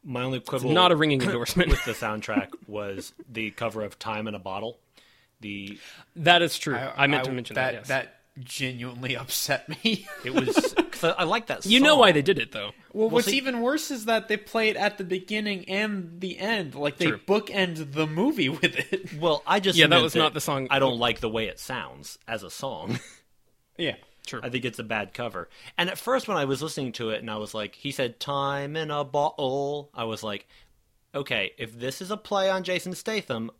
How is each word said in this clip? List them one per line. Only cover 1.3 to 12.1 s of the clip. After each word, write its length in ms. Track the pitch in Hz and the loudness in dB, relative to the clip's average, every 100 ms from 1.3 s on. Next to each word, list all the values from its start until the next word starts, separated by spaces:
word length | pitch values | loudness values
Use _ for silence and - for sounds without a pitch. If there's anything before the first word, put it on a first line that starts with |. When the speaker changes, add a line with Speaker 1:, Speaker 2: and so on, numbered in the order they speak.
| 120 120 180 175 | 0 0 2 6
Speaker 1:
<laughs> 0 | |
with 140 | - | 4
the 80 | - | 2
soundtrack 560 | 110 113 107 104 104 98 - - | -4 -4 -4 -2 -2 -2 -10 -10
was 460 | 104 101 98 - - 202 | -6 -6 -8 -10 -18 -12
the 220 | 117 110 | -6 -6
cover 320 | - 117 110 | -4 -6 -4
of 160 | 104 - | -8 -8
Time 280 | 110 107 110 | -6 -4 -6
in 60 | |
a 40 | 104 | -8
Bottle. 400 | 95 95 110 120 _ _ _ _ _ _ | -8 -8 -8 -12 _ _ _ _ _ _
The 380 | 107 101 98 101 - - - 165 | -10 -10 -10 -14 -18 -20 -20 0
Speaker 2:
That 240 | 160 175 | 4 6
is 140 | 165 - | 4 0
true. 200 | - 123 | -4 -2
Speaker 3:
I, 280 | 135 - | -4 2
Speaker 2:
I 20 | 139 | 4
meant 140 | 143 | 4
Speaker 3:
I, 80 | 131 | 0
Speaker 2:
to 20 | |
mention 220 | 127 117 | -4 -4
Speaker 3:
that, 180 | 131 131 | -2 -2
Speaker 2:
that, 20 | |
yes. 140 | 117 120 | -2 -4
Speaker 3:
that 320 | 135 113 _ _ - | -4 -4 _ _ -18
genuinely 800 | 123 - 131 123 123 120 127 120 | -12 -4 -4 -4 -10 -8 -6 -6
<laughs> 20 | |
upset 500 | 127 - - 139 - | -4 -4 -2 -2 -4
me. 380 | 151 226 214 - - | -2 0 0 -6 -10
Speaker 1:
It 100 | - | -2
was, 400 | 311 - - - - | 0 4 2 2 0
'cause 280 | - - | -2 0
I, 60 | 165 | 0
I 140 | - | 2
like 220 | 165 226 220 | 0 0 -2
that 180 | 117 | -6
Speaker 2:
You 160 | 190 240 | 4 6
know 160 | 285 302 | 8 10
why 120 | |
Speaker 1:
song. 60 | 214 | 10